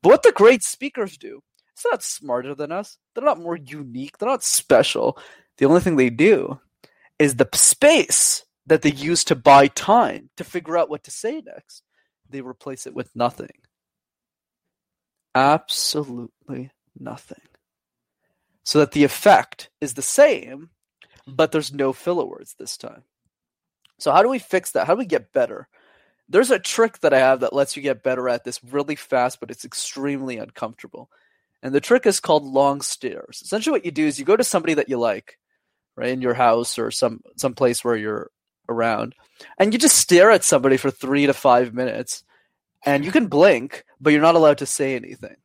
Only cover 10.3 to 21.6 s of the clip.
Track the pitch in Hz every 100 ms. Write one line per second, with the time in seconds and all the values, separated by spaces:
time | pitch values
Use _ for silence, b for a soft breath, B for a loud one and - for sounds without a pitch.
10.3 | - 170 180 160 170 147 147 - - 220
11.3 | 311 - - _ - _ _ _ _ _
12.3 | 139 127 123 143 131 131 123 123 117 120
13.3 | - - - _ _ _ _ _ _ _
14.3 | _ _ _ _ _ _ _ _ _ _
15.3 | 127 135 156 - - - 151 143 120 120
16.3 | _ - 131 131 _ _ - 131 123 _
17.3 | - _ _ _ _ _ _ _ _ _
18.3 | _ _ _ - 151 147 147 143 - 208
19.3 | 180 - - - _ 143 120 - - 294
20.3 | 208 - 135 165 _ _ _ b b -
21.3 | 131 160 160